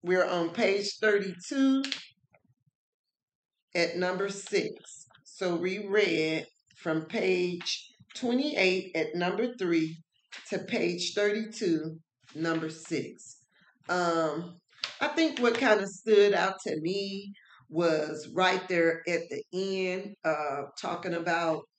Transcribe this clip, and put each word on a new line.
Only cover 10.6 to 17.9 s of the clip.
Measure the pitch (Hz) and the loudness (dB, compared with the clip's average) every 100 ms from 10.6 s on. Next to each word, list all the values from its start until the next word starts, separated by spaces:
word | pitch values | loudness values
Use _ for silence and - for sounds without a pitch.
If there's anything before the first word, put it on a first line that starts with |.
| 156 233 175 175 - 208 | -2 0 0 -2 -4 0
thirty-two, | 208 214 220 - 202 156 156 160 _ _ - 151 | 0 0 -4 -2 0 0 -2 -10 _ _ -14 -4
number | 165 160 156 | 0 0 -2
six. | - - 151 - - - - _ _ _ _ - | -8 -6 -4 -4 -12 -20 -20 _ _ _ _ -2
Um, | 180 170 165 160 156 175 - _ - - - | 0 2 2 2 -2 -6 -14 _ -12 -12 -4
I | 294 | -2
think | 330 320 262 | 2 2 4
what | 240 233 | 2 4
kinda | 254 208 196 | 4 4 2
stood | - 226 208 202 | -6 4 6 8
out | 185 185 190 196 | 6 2 -2 -6
to | 156 | -4
me | 160 196 196 196 202 202 - - _ | -2 -2 -4 -8 -10 -16 -20 -20 _
was | 160 170 | 0 2